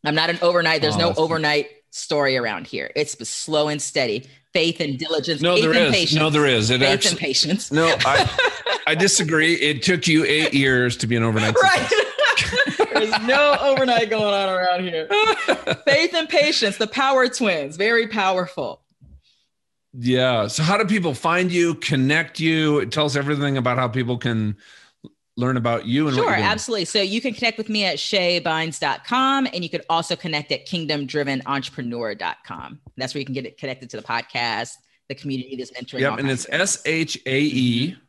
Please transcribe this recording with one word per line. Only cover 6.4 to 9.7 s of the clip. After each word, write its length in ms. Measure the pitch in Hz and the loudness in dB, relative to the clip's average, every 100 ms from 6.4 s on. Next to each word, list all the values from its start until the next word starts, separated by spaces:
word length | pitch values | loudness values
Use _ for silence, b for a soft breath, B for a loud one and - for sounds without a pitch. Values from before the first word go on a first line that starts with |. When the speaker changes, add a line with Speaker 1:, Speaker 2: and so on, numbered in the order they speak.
Speaker 2:
is. 240 | 143 120 107 | 4 4 2
It 80 | 123 | 2
Speaker 1:
Faith 100 | 135 | 2
Speaker 2:
actually 200 | 139 - | 2 0
Speaker 1:
and 80 | 170 | -2
patience. 520 | 156 131 147 202 - | -2 0 0 -2 0
Speaker 2:
No, 240 | 147 165 - | 2 2 2
I, 800 | - 143 - - 508 - 480 - | 2 2 2 0 0 -2 -6 -4
Speaker 1:
<laughs> 60 | 151 | -2
Speaker 2:
I 80 | |
disagree. 580 | 160 190 - 160 160 160 | 2 2 2 2 2 4
It 280 | 170 147 | 2 0